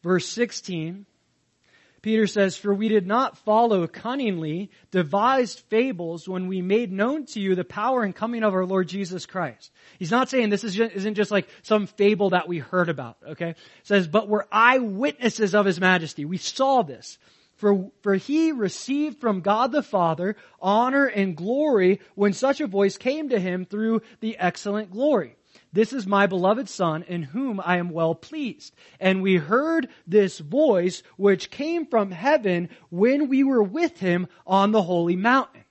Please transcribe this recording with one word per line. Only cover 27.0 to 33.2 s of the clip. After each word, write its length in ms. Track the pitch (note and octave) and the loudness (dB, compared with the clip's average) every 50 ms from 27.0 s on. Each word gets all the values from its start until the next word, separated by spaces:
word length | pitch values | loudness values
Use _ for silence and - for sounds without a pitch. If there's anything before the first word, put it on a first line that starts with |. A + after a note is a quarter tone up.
in 220 | F3 - F3+ F3 D#3+ | -6 -8 -8 -8 -8
whom 360 | C3 D3 A#3 C4+ C4+ A3 G3 | -6 -6 -6 -6 -4 -4 -4
I 180 | E3 E3+ F3+ F3 | -2 0 0 0
am 120 | F3 F3 | 0 -4
well 240 | D#3+ E3 E3 D#3+ E3 | -4 -2 -2 -2 -2
pleased.' 640 | E3 - - - D#4 D4 A#3 D#3+ _ - - _ _ - - _ _ | -4 -8 -14 -10 -8 -8 -8 -10 _ -18 -20 _ _ -20 -20 _ _
And 240 | - F#3 F#3+ F#3+ F#3+ | 0 0 2 2 2
we 140 | G3 F#3+ F3 | 2 2 2
heard 500 | D3 D3 G#3 B3+ D4 D#4+ E4 E4 C#4 - - _ _ | 2 2 0 0 2 2 0 -2 -2 -4 -10 _ _
this 320 | - E3+ G#3+ G3 F#3 - - | 2 4 4 4 4 -2 -8
voice 640 | D#3+ C#3+ F3 C#4 D#4 D4+ G#3+ F3+ F3 F#3 F3 - _ _ _ | -12 -4 0 2 4 4 4 2 2 0 -4 -6 _ _ _
which 340 | - F#3+ G3+ G3 - - - | 0 2 2 2 2 -2 -14
came 380 | - - C#4+ D#4 E4+ F4 D#4 - | -10 -8 -6 -4 -4 -4 -4 0
from 240 | - A#3 G3+ G3 | 0 0 0 0
heaven 580 | F#3 D#3 F#3 C4+ D#4 D4+ A3 G3 F3+ F3 F3 E3 - - _ _ | -6 -4 0 2 2 2 2 0 0 0 -2 -6 -10 -18 _ _
when 360 | - F3 G3+ A#3+ C4+ C#4+ | -2 2 2 4 4 2